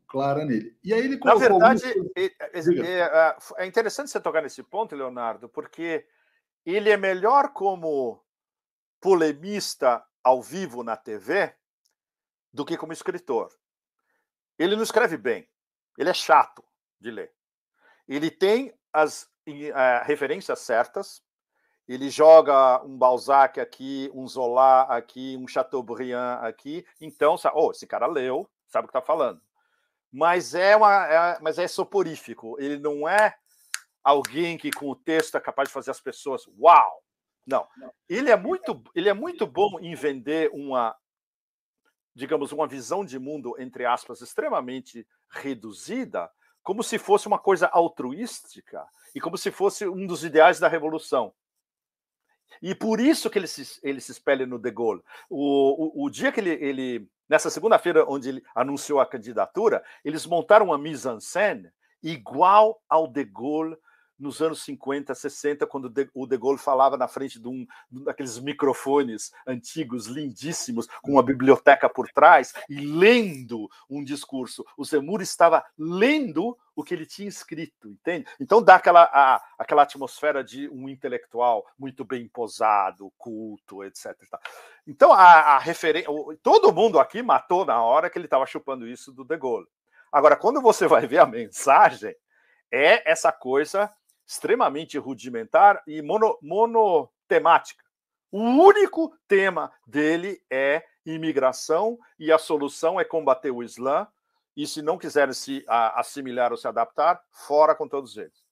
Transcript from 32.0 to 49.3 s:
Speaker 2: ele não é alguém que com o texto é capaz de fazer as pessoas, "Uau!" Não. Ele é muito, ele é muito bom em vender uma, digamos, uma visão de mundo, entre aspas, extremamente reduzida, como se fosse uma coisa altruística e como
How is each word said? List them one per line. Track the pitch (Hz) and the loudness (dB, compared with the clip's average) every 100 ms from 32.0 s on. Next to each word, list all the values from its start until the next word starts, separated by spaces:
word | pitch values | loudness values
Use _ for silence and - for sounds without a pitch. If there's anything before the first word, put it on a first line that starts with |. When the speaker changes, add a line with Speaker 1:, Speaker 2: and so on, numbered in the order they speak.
| 170 151 - 113 113 135 | -4 -6 -14 -16 -14 -10
Speaker 2:
ele | 143 147 | -8 -6
não | 147 147 156 | -6 -6 -2
é | 202 214 - _ _ _ - _ _ | 2 2 0 _ _ _ -16 _ _
alguém | 135 143 135 139 170 160 | 2 2 0 -4 -6 -6
que | 147 | -8
com | 135 143 | -8 -10
o | |
texto | 127 - 160 156 139 | -10 -2 -2 -2 -4
é | |
capaz | - 127 139 | -8 -6 -6
de | |
fazer | 139 123 | -6 -12
as | 127 | -12
pessoas, | - - 143 127 - 101 | -12 -14 -10 -10 -12 2
"Uau!" | 151 160 107 73 _ _ _ _ - | 8 8 8 0 _ _ _ _ -6
Não. | 131 - _ 269 - - | -6 -6 _ -20 -20 -10
Ele | 196 277 | -4 2
é | 202 | 2
muito, | 214 370 - 135 _ | 2 -8 -8 -12 _
ele | 170 190 | -4 -2
é | |
muito | 202 320 349 214 | -2 -4 -8 -8
bom | 131 208 170 | -2 -4 -4
em | 170 | -14
vender | 151 147 135 120 160 160 | -8 -6 -6 -6 -4 -4
uma, | 143 139 127 113 - _ _ _ _ _ _ _ _ _ _ _ | -6 -8 -4 -4 -6 _ _ _ _ _ _ _ _ _ _ _
digamos, | - 135 151 139 | -16 -6 -6 -6
uma | 147 147 | -6 -6
visão | 135 113 180 | -6 -8 -8
de | 190 131 | -8 -12
mundo, | 131 151 120 127 | -12 -12 -12 -12
entre | 127 123 123 | -14 -8 -4
aspas, | 120 - 117 | -4 -6 -20
extremamente | 120 - 302 196 127 131 127 117 107 _ _ | -14 -8 -4 -4 -6 -12 -16 -20 -20 _ _
reduzida, | - 139 123 110 101 - 240 247 95 82 _ _ _ | -14 -10 -10 -14 -18 -12 -10 -8 -8 -10 _ _ _
como | - 202 | -10 -8
se | 220 220 | -6 -6
fosse | - 208 214 | 0 0 0
uma | 196 | -4
coisa | - 180 170 | 0 0 2
altruística | 180 165 - 127 151 233 - - 104 - 78 73 _ _ | 2 0 -2 -10 -10 -12 -14 -20 -20 -20 -18 -18 _ _
e | 139 | -12
como | 165 | -10